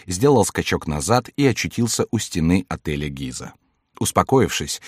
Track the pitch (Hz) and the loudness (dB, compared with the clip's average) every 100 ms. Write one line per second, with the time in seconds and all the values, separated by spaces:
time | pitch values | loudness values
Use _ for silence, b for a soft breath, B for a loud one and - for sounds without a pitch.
0 | B 90 139 127 92 - - 87 - 73 | B 0 4 4 4 -2 -2 -4 -2 -4
1 | 73 123 - - 139 110 - - 117 - | 0 0 0 0 2 2 -4 -2 -2 -2
2 | - 110 - 87 80 92 - - - 73 | -2 -4 -2 0 2 2 0 -8 -6 -6
3 | 73 67 65 62 62 - _ _ _ - | -6 -8 -10 -10 -14 -18 _ _ _ -6
4 | 110 - 90 131 92 - 73 - | -2 0 2 4 2 -2 -6 -10